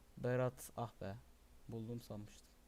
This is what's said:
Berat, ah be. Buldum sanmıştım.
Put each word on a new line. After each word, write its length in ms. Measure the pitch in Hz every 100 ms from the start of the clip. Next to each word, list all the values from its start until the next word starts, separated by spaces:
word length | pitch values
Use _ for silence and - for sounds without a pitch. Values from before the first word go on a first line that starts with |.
| - -
Berat, 540 | 123 123 127 - - -
ah 140 | 113 -
be. 140 | 98 110 - - - - -
Buldum 340 | 117 110 120
sanmıştım. 460 | - 107 104 - - -